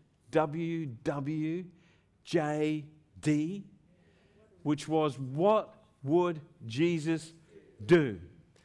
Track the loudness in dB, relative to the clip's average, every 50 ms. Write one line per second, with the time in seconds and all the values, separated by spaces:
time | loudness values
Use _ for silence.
0 | _ _ _ _ _ -2 2 2 2 2 0 -4 -4 -4 -4 -4 -6 -6 -8 -8
1 | -6 -6 -6 -4 -4 -4 -4 -4 -4 -4 -4 -6 -8 -12 -18 -20 -20 _ _ _
2 | _ _ _ _ _ -2 0 0 0 0 0 0 0 0 -2 -4 -6 -12 -18 -20
3 | _ _ -18 -4 0 0 0 2 0 -2 -6 -8 -12 -14 -20 -20 _ _ _ _
4 | _ _ _ _ _ _ _ _ -20 _ _ -6 -4 -2 -2 -2 -2 0 0 2
5 | 2 0 -2 -4 -8 -6 -2 0 2 2 2 2 0 -4 -10 -20 _ _ _ _
6 | -2 2 2 2 2 2 -2 -6 -10 -18 -20 -16 -14 -6 -2 0 2 2 2 0
7 | 0 -2 -2 -2 -4 -10 -18 -20 -20 _ -20 -20 -20 -20 -20 -6 4 6 6 6
8 | 6 4 -2 -6 -10 -16 -20 -20 -20 _ _ _